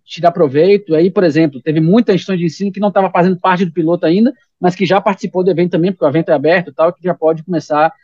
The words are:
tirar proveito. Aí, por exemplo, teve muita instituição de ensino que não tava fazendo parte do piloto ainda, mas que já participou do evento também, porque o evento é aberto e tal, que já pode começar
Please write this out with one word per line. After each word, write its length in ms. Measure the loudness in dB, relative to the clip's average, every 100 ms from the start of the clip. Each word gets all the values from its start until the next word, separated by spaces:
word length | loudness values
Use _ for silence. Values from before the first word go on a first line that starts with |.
tirar 280 | _ -2 0
proveito. 640 | 2 0 2 2 2 0
Aí, 160 | 0 2
por 120 | 2
exemplo, 380 | 0 2 0 -2
teve 200 | -4 0
muita 320 | 2 2 2
instituição 240 | 0 -2 -4
de 80 |
ensino 280 | -4 -4 -6
que 80 | -4
não 100 | -2
tava 200 | 0 0
fazendo 280 | 2 0 0
parte 260 | 0 0
do 80 | -2
piloto 340 | -2 -2 0 0
ainda, 260 | 2 0 -2 _ _
mas 140 | -4
que 120 | -2 0
já 140 | 0
participou 440 | 0 -4 -4 -2
do 60 | -2
evento 220 | 0 0
também, 200 | 0 -2
porque 120 | 0
o 40 | 0
evento 220 | 0 0
é 40 |
aberto 360 | 0 2 0 -2
e 40 |
tal, 180 | -2 -2
que 100 | -2
já 120 | -6
pode 300 | -2 -2 -2
começar 480 | -4 -6 -4 0 0 -2